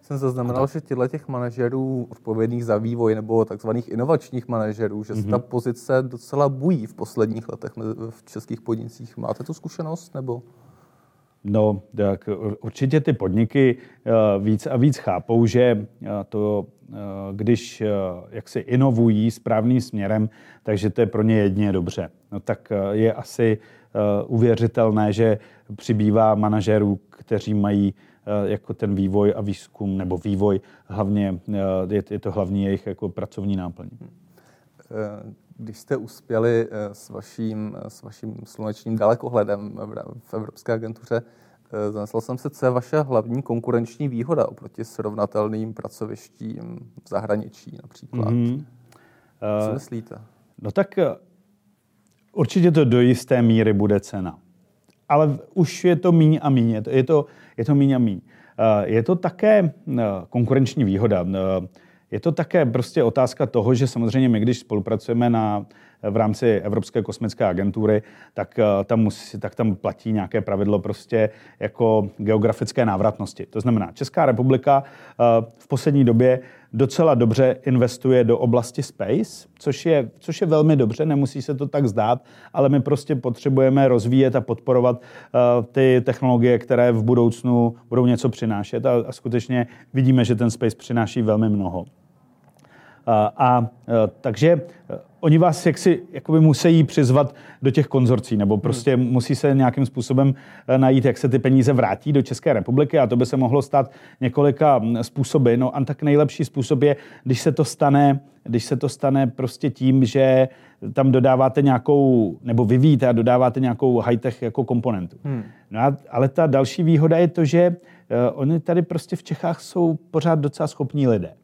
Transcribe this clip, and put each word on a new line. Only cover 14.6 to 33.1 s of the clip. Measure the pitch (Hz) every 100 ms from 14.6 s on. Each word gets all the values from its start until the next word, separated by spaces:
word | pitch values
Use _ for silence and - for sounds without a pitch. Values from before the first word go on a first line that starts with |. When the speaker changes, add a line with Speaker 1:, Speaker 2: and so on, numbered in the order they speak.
| -
Speaker 2:
a | 131
víc | 143 131
chápou, | - 90 - 117 113
že, | 120 123 113 104 _
eh, | - 104 98
to, | 107 104 104 - _ -
eh, | 107 101 98 98
když, | 98 107 117 - -
eh, | 110 101 95 90 90
jaksi | 113 - 120
inovují | - 127 135 117 117 107 113
správným | - - 110 113 127
směrem, | 117 107 98 107 110 _ - -
takže | - 104 101
to | 107
je | 110
pro | 110
ně | 110 110
jedině | 101 95 104
dobře. | 92 87 92 82 _ _
No | 101
tak, | - 110 _
eh, | 104 98 107
je | 113
asi, | 107 - - 117 107 - _ _
eh, | 113 104 101 -
uvěřitelné, | 117 117 113 113 - 113 107 107
že | 101 113 104 - _ _ 104
přibývá | - 107 107 107 110
manažerů, | 107 107 107 95 107 101 101 _
kteří | _ - 107 -
mají, | 104 101 101 101 - _ _ -
eh, | 104 98
jako | 104 -
ten | - 104
vývoj | 98 98 101 101 110
a |
výzkum, | 104 98 - _ 101 95
nebo | 92 92
vývoj | 104 95 104 95 _ _ _
hlavně, | 98 98 104 101 90 98
eh, | 104 98 95 92
je, | 101 95
je | 101
to | 101
hlavní | 92 92 101
jejich | 98 98 -
jako | 92
pracovní | 101